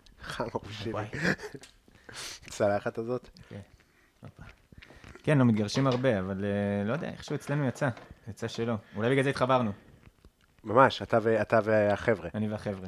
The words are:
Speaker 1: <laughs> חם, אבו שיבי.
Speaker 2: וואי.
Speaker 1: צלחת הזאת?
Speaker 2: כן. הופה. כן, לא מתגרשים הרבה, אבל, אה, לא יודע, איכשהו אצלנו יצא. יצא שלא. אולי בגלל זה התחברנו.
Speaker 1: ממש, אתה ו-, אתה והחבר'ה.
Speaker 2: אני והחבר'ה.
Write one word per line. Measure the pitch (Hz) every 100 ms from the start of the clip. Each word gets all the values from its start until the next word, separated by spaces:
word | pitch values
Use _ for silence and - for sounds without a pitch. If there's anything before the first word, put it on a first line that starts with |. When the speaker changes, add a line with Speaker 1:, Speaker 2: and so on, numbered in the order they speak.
| -
Speaker 1:
<laughs> | -
חם, | - -
אבו | 113 113 101
שיבי. | 104 117
Speaker 2:
וואי. | 107 110 - 165 196 415 - - _ _ - - - - - -
Speaker 1:
צלחת | - 104 101 120 117
הזאת? | 113 123 - - -
Speaker 2:
כן. | 110 92 - _ _ _ _
הופה. | - - - - _ - - - - -
כן, | - 147
לא | 123
מתגרשים | 107 104 131 135
הרבה, | 123 131 104
אבל, | 95 95 101
אה, | 101 101 101
לא | 101
יודע, | 135 165
איכשהו | - - 147
אצלנו | - 147 139
יצא. | - 143 117 - - -
יצא | 101 113
שלא. | - 117 113 - 101
אולי | 113
בגלל | 135
זה | 135
התחברנו. | 135 127 131 117 95 - - - _ - _ _ _
Speaker 1:
ממש, | - 107 131 -
אתה | 104 117
ו-, | 110 110
אתה | 104 113
והחבר'ה. | 107 110 104 101 - 107 -
Speaker 2:
אני | 110 107
והחבר'ה. | 107 - 95